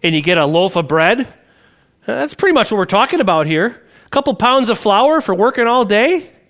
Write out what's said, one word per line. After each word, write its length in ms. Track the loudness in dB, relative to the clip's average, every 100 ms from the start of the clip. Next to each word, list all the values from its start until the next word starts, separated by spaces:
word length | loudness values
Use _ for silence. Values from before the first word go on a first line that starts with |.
and 120 | 0
you 80 | 0
get 160 | 0 0
a 80 | 2
loaf 300 | 0 0 -2
of 100 | -2
bread. 400 | 0 2 0 -4 -12 _ _ _ _ _ _
That's 300 | -10 -6 -6
pretty 180 | -2 0
much 180 | 2 0
what 80 | -2
we're 60 |
talking 340 | 0 0 0 0
about 280 | 0 0 0
here. 360 | 0 -2 -6 _ _
A 40 | _
couple 220 | -2 -2
pounds 340 | 0 0 2 0
of 100 | -2
flour 420 | 0 2 4 2
for 140 | -2
working 320 | 0 0 0 0
all 180 | 0
day. 460 | 0 0 0 -2 -6 _